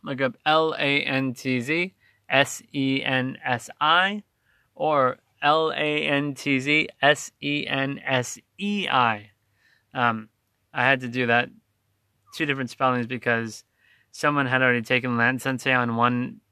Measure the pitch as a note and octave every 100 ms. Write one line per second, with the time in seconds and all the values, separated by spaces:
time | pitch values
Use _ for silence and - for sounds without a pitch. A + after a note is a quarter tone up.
0 | - C3 C3+ - D3+ D#3 D#3+ - C#3+ C#3+
1 | C#3 C3+ C3+ A#2+ C3+ B2+ A#2+ D#3+ F3+ _
2 | _ _ _ C3 C#3 - - C#3+ C3+ C3+
3 | C3+ C3 B2+ - D3 B2 - - D3+ E3+
4 | F#3+ G#3 - _ _ _ _ _ D3+ D3
5 | B2+ C3 _ _ D3 D#3 D#3+ - D3+ D3+
6 | D3 C#3+ D3 C3+ - C3+ C3+ D3+ - -
7 | C#3 D3 - _ C#3+ D3 - C#3 C3+ C#3
8 | - C3 B2 - _ _ G3+ G#3 F#3 C3+
9 | A#2+ G#2+ G#2 _ _ _ _ _ _ C#3
10 | A#2+ A2 A2 _ _ _ _ - B2 C3+
11 | B2+ A#2+ A#2+ A#2 - - _ _ _ _
12 | _ _ _ - D#3 C3+ B2 - C3 B2
13 | A#2 B2 B2 A#2 A2+ G#2+ _ _ _ _
14 | _ - D3+ D3 C3 B2+ B2+ A#2+ A2+ B2+
15 | B2+ A#2+ A#2 C3 C3+ C3 - B2+ A#2+ A#2
16 | A#2+ B2 B2+ - _